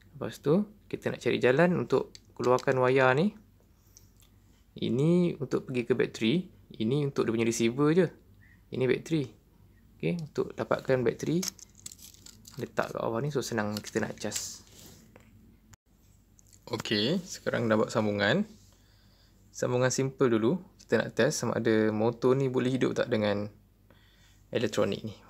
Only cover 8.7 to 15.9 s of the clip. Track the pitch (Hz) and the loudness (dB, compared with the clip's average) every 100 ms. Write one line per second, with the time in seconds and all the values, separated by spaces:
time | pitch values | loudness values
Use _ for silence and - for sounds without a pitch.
8.7 | - 127 - - 160 127 - _ _ - | -2 0 0 -2 -4 -4 -10 _ _ -20
9.7 | - - - 156 175 151 - - - - | -20 -20 -8 -4 -4 -6 -6 -6 -6 -4
10.7 | - - 131 117 - - 165 185 - - | -2 0 0 0 -2 -2 -2 -4 -10 -18
11.7 | - - - - - - - - - 117 | -20 -20 -20 -20 -20 -20 -20 -18 -12 -8
12.7 | - - - 120 113 147 139 113 117 104 | -6 -6 -4 -4 -4 -4 -6 -4 -4 -4
13.7 | 104 104 110 107 - 107 - - - - | -6 -6 -6 -6 -6 -8 -8 -10 -14 -20
14.7 | - - - - - - - - - _ | -20 -20 -20 -20 -20 -20 -20 -20 -20 _
15.7 | - _ | -20 _